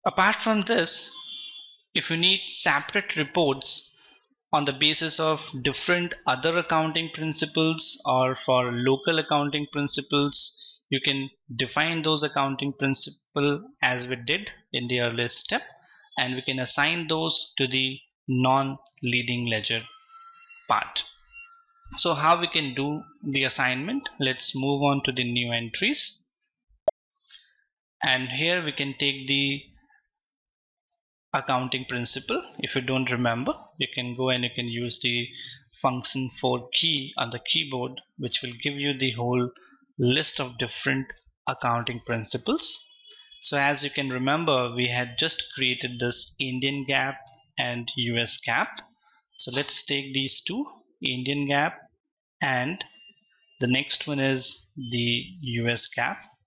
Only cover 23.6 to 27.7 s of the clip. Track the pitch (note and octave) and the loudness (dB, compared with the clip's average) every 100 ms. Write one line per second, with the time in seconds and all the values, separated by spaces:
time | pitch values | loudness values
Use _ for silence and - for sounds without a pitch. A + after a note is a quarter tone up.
23.6 | B2+ B2+ D#3+ C4+ - - C3+ B2+ - C3+ | 2 0 -2 -4 -6 -2 -2 2 0 2
24.6 | C3+ C#3+ C#3+ C#3 C3+ B2+ A#2+ A#2+ A#2+ A#2 | 0 2 2 2 0 -2 0 0 0 -2
25.6 | A#2 - G#3+ D4 - - - _ _ _ | -2 0 2 2 0 -4 -18 _ _ _
26.6 | _ _ - _ _ _ _ - _ _ | _ _ -6 _ _ _ _ -20 _ _
27.6 | _ | _